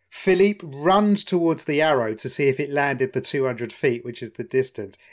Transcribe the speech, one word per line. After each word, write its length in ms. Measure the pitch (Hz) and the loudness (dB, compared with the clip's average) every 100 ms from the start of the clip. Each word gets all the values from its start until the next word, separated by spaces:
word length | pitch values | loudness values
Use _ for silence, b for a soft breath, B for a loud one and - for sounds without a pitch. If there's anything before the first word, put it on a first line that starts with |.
| _ | _
Philippe 560 | - - 185 202 208 160 | -6 0 4 4 2 -10
runs 600 | 135 156 196 208 202 - | -4 2 4 4 2 2
towards 400 | 180 165 160 - | 0 0 0 -2
the 160 | 147 | 2
arrow 320 | 156 139 110 | 2 2 0
to 160 | 107 131 | -4 -6
see 180 | - 139 | 0 0
if 100 | 131 | 0
it 120 | 143 | -2
landed 400 | 143 143 131 131 | 0 0 0 -2
the 80 | 131 | -2
two 260 | - 143 131 | -4 -2 -2
hundred 280 | 117 117 | -2 -8
feet, 320 | - 143 120 120 | -2 0 0 -6
which 160 | 113 | -12
is 100 | 113 | -14
the 140 | - 113 | -12 -2
distance. 520 | 131 131 - 101 - b | 0 0 -4 -12 -14 b